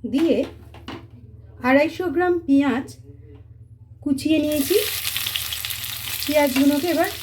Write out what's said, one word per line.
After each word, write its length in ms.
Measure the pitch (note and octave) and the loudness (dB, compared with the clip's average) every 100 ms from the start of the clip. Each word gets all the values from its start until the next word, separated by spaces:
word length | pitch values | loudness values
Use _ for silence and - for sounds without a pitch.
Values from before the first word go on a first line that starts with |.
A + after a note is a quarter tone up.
| A3+ | -2
দিয়ে 380 | B3 E4 A3+ C#4 - - - - - - - - - - - | 0 2 2 0 -8 -20 -20 -16 -16 -18 -20 -20 -20 -20 -6
আড়াইশো 480 | B3 C4+ D#4 - F4+ | 2 4 4 0 -2
গ্রাম 280 | C#4 F4+ F4 | 0 0 0
পেঁয়াজ 580 | E4+ C#4 C#4 A#3 - - - - - - - - - - - - | 4 4 4 0 -4 -16 -20 -20 -20 -20 -20 -20 -20 -20 -20 -10
কুচিয়ে 380 | D4 C4+ D4 D#4 | -4 -2 2 2
নিয়েছি, 360 | D4 D4+ C#4 G4 G#4+ - - - - - - - - - - - - - - | 2 -2 2 0 0 -6 -6 -4 -4 -6 -6 -8 -8 -10 -10 -10 -10 -8 0
পেঁয়াজগুলোকে 600 | D4 C#4+ C4 C#4+ C#4+ F4 | 2 2 4 4 2 0
এবার 220 | D4+ F#4 - | 0 -2 -4